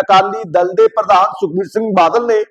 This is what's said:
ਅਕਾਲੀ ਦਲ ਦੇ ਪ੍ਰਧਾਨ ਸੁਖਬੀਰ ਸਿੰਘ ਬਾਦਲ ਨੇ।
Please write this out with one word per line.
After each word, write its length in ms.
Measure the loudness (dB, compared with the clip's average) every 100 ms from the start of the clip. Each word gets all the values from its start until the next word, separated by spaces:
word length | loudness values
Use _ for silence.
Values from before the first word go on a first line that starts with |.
ਅਕਾਲੀ 420 | 2 2 2 -4 -4
ਦਲ 180 | -2 0
ਦੇ 180 | 2 2
ਪ੍ਰਧਾਨ 380 | 2 0 2
ਸੁਖਬੀਰ 400 | 2 -2 -6 -6
ਸਿੰਘ 300 | -6 -6 -2 0
ਬਾਦਲ 280 | 2 0 0
ਨੇ। 180 | -2 -4